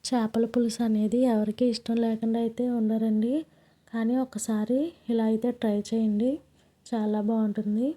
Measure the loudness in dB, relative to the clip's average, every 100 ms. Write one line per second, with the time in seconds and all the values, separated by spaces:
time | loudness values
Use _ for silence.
0 | 0 0 0 0 0 0 0 0 0 2
1 | 2 2 4 2 0 0 0 0 -2 0
2 | 0 0 -2 0 -2 -2 -2 0 0 0
3 | 2 2 2 -2 -4 _ _ _ _ -4
4 | 0 0 -2 -6 -2 -2 0 0 -2 -6
5 | -2 0 2 0 -2 -2 0 0 -2 0
6 | 0 2 0 -2 -10 _ _ _ -6 -2
7 | 0 0 0 0 0 -2 -2 0 -2